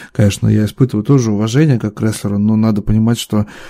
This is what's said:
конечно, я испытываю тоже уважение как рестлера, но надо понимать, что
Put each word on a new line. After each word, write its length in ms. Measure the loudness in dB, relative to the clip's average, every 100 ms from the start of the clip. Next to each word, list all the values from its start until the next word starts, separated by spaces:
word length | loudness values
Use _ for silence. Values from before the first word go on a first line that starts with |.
| -10
конечно, 340 | 0 0 0 0
я 160 | 2
испытываю 400 | 0 0 -2 0
тоже 280 | 2 2 2
уважение 460 | 0 0 2 2 0
как 240 | -2 -4
рестлера, 360 | -4 -4 -4 -2
но 180 | 0 2
надо 260 | 2 0
понимать, 380 | 0 0 2 -2
что 260 | -2 -4 -4 -8